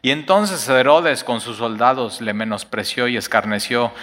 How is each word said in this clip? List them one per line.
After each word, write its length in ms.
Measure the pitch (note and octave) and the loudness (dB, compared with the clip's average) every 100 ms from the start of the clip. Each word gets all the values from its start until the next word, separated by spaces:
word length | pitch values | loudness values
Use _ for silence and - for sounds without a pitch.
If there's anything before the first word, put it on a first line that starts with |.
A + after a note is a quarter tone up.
y 80 | B2+ | -2
entonces 580 | D3 C#3+ G3 G#3 F3 C3 | 0 2 2 2 -2 2
Herodes 540 | C3 C3 D#3 E3+ B2 | 4 6 4 4 0
con 180 | - A#2 | -2 -6
sus 180 | A#2+ G#2+ | -6 -6
soldados 600 | A#2 A2 A#2+ C3 A2+ - | -4 2 2 2 -2 -6
le 120 | A2 | -6
menospreció 720 | G#2 A2 G#2 - A2 G2+ - B2 | -4 -4 -6 -6 -8 -6 -2 -2
y 100 | A#2 | -2
escarneció. 760 | - A2 G#2 G#2 - A#2+ A#2+ - | 0 0 0 -2 -2 0 -2 -4